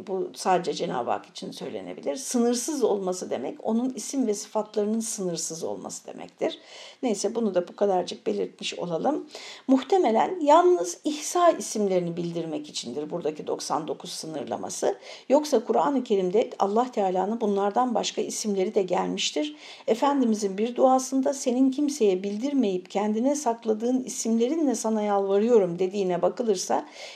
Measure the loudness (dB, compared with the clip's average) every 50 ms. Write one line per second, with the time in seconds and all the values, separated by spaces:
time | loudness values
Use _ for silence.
0 | -8 -6 -6 -4 -4 -6 -8 -4 0 2 2 2 2 -2 -4 -4 -4 -4 -4 -4
1 | -2 -2 -2 -4 -4 -10 -14 -14 -12 -12 -10 -10 -10 -10 -8 -10 -10 -10 -12 -6
2 | -6 -6 -6 -4 -6 -2 0 2 2 2 0 0 -2 -4 0 0 2 2 2 0
3 | -2 -4 -4 -6 -6 -6 -6 -6 -6 -8 -10 -6 -4 -2 -2 0 0 -2 -4 -6
4 | -8 -6 -2 -2 0 0 -2 -4 -6 -4 -4 -4 -4 -2 -2 -2 0 0 0 -2
5 | -2 -4 -6 -4 -4 -4 -4 -4 -6 -6 -6 -8 -6 -8 -8 -8 -10 -12 -12 -12
6 | -14 -14 -14 -14 -16 -16 -8 _ -4 -4 -4 -6 -12 -20 -20 -20 -20 -20 -10 _
7 | -2 0 0 0 0 -2 0 0 0 2 2 0 0 -2 -2 0 2 2 2 2
8 | 0 -2 -8 -6 -4 -4 -2 -2 -4 -6 -6 -8 -8 -8 -6 -6 -4 -4 -4 0
9 | 0 0 0 -2 -4 -10 -14 -16 -16 -16 -18 -8 2 4 4 4 4 4 4 4
10 | 6 6 4 4 4 2 0 2 6 8 8 8 8 8 6 4 2 -2 -6 -4
11 | -4 -4 -4 -4 -6 -2 2 6 6 6 6 4 -2 -6 -2 0 0 2 2 2
12 | 0 0 -4 -4 -6 -4 -4 -6 -6 -6 -6 -8 -10 -10 -10 -10 -10 -6 -6 -6
13 | -6 -6 -6 -4 -4 -4 -4 -4 -6 -6 -6 -6 -4 -4 -4 -4 -2 -6 -8 -8
14 | -10 -12 -12 -10 -10 -10 -8 -8 -6 -6 -6 -6 -6 -8 -6 -2 -2 -2 -2 -4
15 | -10 -16 -18 -14 0 2 4 4 4 4 2 0 2 2 2 2 2 2 0 0
16 | 0 0 0 0 2 2 2 2 0 0 0 -2 0 2 2 2 0 0 0 0
17 | 0 2 2 0 0 0 -2 -2 0 0 2 2 0 2 2 2 0 2 0 0
18 | -2 -2 -2 -4 -4 -4 -6 -4 -4 -2 0 0 0 0 2 0 0 2 0 0
19 | 0 -2 -2 -2 -4 -2 -2 -2 -4 -4 -6 -12 -16 -18 -18 -8 -2 -2 0 2
20 | 4 2 4 4 4 2 2 0 0 -2 0 -2 -2 -2 2 4 6 6 6 4
21 | 2 0 -2 0 0 0 -2 0 -2 0 2 4 4 4 4 2 0 -2 2 2
22 | 4 4 4 2 0 -4 -4 -4 -4 0 2 2 2 2 0 -2 -4 -4 -2 -2
23 | 0 0 0 0 2 0 0 0 0 -2 -2 -2 -2 -2 -2 0 0 0 0 0
24 | -2 -4 -8 -4 -2 0 2 2 2 2 2 2 2 2 0 0 0 0 0 0
25 | 2 2 2 2 2 2 2 4 4 6 6 6 6 4 2 0 -2 0 0 0
26 | 0 0 2 2 2 0 0 0 0 0 0 0 0 -2 -2 -2 -2 -6 -12 -16
27 | -16 -16 -14